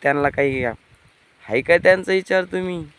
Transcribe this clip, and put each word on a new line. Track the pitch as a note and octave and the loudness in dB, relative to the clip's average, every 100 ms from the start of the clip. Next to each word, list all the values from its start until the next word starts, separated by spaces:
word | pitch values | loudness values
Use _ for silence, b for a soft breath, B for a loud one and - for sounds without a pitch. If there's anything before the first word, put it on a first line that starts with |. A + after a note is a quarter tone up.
त्यांना | C#3+ C#3+ C#3+ | -2 0 -2
काही | C#3+ C#3+ C3 | 0 -2 -2
आहे | B2 - _ - _ _ _ _ - A#2 | -6 -8 _ -20 _ _ _ _ -4 -4
का | C3+ F3 | 2 4
त्यांचा | F#3 F#3 F#3 | 4 2 2
विचार | F#3+ F#3 F#3+ | -2 0 -2
तुम्ही | F3+ F#3 F#3 F3 D3+ | -2 -6 -6 -8 -12